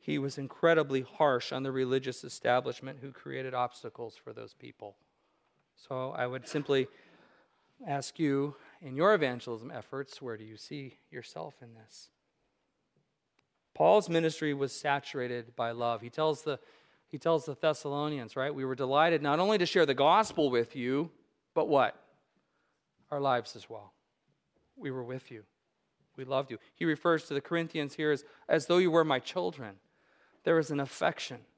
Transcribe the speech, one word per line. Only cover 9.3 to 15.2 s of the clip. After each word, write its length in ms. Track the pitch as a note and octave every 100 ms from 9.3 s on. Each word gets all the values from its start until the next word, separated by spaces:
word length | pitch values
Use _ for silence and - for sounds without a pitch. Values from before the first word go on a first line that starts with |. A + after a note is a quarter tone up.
| B2 B2 A2+ A#2+
efforts, 500 | B2 - C3+ C#3 -
where 160 | B2+ A2
do 60 |
you 140 | A2 A2
see 420 | - D3 C3+ - _
yourself 460 | B2 A#2 - D#3+ -
in 120 | A#2+
this? 360 | A2+ A2 - - _ _ _ _ _ _ _ _ _ _ _ _ _ _ _ _
Paul's 340 | - D#3+ G3+ F3
ministry 440 | E3 D#3+ D#3 D#3
was 200 | C#3+ C#3
saturated 840 | - D3+ C#3+ - C#3+